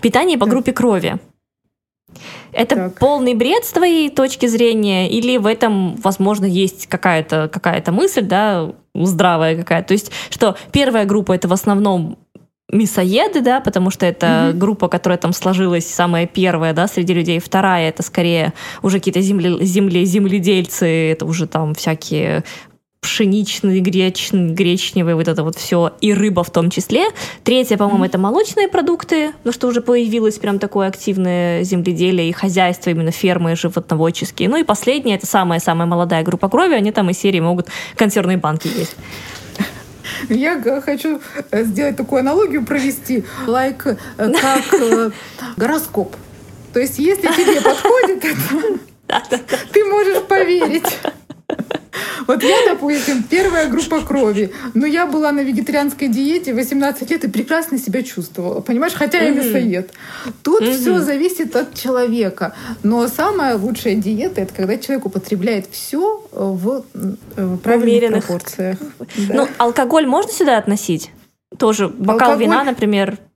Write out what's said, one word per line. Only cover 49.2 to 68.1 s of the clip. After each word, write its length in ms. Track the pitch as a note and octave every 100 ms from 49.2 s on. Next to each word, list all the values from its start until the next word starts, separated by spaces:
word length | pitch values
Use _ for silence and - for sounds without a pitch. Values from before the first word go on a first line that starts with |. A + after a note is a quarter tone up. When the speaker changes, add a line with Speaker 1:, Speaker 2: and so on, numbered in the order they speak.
| - B3 - C5 -
Speaker 2:
ты 100 | G#4 G#4
можешь 360 | G4+ G4 F#4
поверить. 760 | F#4+ G4 F4+ F4+ - D#4+ - - - - - - _ - - - - - - - C4+
Вот 160 | B3
я, 140 | A#4+ G4 A#4
допустим, 480 | E4+ C#4+ D4 B3+ C4
первая 440 | G#3+ F4 G4 E4+ D#4
группа 320 | A#3 D#4+ D#4
крови, 500 | D#4 C#4 A3+ G3+ G3 - C4
но 120 | A3+ D4
я 180 | D#4 F4
была 260 | D4+ D4+
на 80 | C#4+
вегетарианской 680 | C#4 A#3+ C#4 D4 C#4+ C4+ C#4+
диете 460 | A3+ C#4 E4+ F4
восемнадцать 580 | A#3 C4 C#4 C#4 C#4 A#3+
лет 120 | E4 A3+
и 20 |
прекрасно 500 | G#3+ A#3 D#4+ E4 C4+
себя 240 | - A3+
чувствовала, 600 | B3+ - E3+ - F3+ -
понимаешь, 320 | - A#3+ E4
хотя 260 | - D4 F4
я 120 | D#4
Speaker 1:
Мгм. 80 | C#4+
Speaker 2:
мясоед. 520 | B3+ A3 A#3+ F3+ F#3+ - - - B3+ A3
Тут 200 | - F#4+
Speaker 1:
Мгм. 100 | A3+
Speaker 2:
все 260 | C4 B3 F4+
зависит 560 | D4 C#4 F4 F#4 B3+ B3
от 200 | - -
человека. 760 | B3 B3+ B3 A#3 G3 F#3 F#3 - B3 A#3
Но 260 | G#3 A#3 A#3+
самая 480 | - E4+ G4+ C#4 A3+
лучшая 380 | G3+ A#3 A#3+ G#3
диета — 460 | F#3+ G#3+ E4 F#4
это 120 | F#3+
когда 240 | - F#3+ A#3
человек 280 | - C4+ G3
употребляет 600 | G3 - G#3 G3 G#3+ F#3+
все, 540 | - - C#4+ G4 G#4+ -
э, 60 | -
в, 440 | G3 F#3+ F#3+ C4 - -
м, 220 | F#3+ - - -
э, 220 | F#3+ F#3
правильных 280 | A3+ A#3+ A#3
Speaker 1:
Умеренных. 340 | A#3 A#3